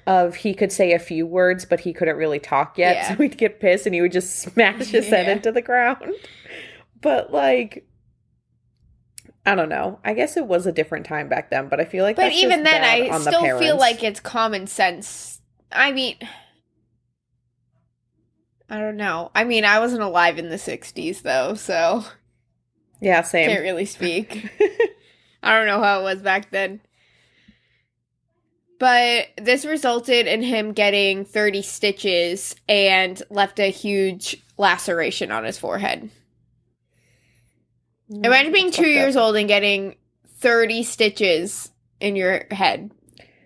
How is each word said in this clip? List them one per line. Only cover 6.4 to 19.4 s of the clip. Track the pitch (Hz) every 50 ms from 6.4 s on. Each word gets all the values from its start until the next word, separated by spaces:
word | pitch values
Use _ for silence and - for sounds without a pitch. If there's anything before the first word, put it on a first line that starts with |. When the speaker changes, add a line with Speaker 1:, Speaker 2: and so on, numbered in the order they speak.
| - - - - - - - - _ _ _ _ -
Speaker 1:
But, | 202 - 127 - - -
like, | - 285 269 131 123 120 - - - - _ _ _ _ _ _ _ _ _ _ _ _ _ _ _ _ _ _ _ _ _ _ _ _ _ _ - - _ _ _ -
I | 196 202
don't | 185 160 156
know. | 156 - 165 190 190 - -
I | 214 214
guess | 226 285 302 - 349
it | 294
was | 214 180 175 180
a | 190 165
different | 160 151 - 165 151 160
time | - 156 151 147 139
back | 135 131 - -
then, | - 135 139 139
but | - 147
I | 147
feel | - - 185 190
like | 202 226
Speaker 2:
But | - 370
Speaker 1:
that's | - 311
Speaker 2:
even | 349 381 349 359 311 302
Speaker 1:
just | 311 311
Speaker 2:
then, | 302
Speaker 1:
bad | 269 233 226 240 247
Speaker 2:
I | 262 254
Speaker 1:
on | 247 -
the | 247
Speaker 2:
still | 247 339 339
feel | 277 254 254
Speaker 1:
parents. | - 311 302 277
Speaker 2:
like | 262 240 233 226 226
it's | 214 202 -
common | - - - 233 226 226 214 196 190
sense. | 196 - - 196 185 175 170 208 - - - - - - - _ _ _ _ _ _
I | - - 254 285 269
mean, | 262 262 240 - - 247 233 - - - _ _ _ _ _ _ _ _ _ _ _ _ _ _ _ _ _ _ _ _ _ _ _ _ _ _ _ _ _ _ _ _ _ _ _ _ _ _ _ _ _ _ _ _ -
I | 220 214
don't | 214 214 214
know. | 208 208 196 165 165 170 - -
I | 202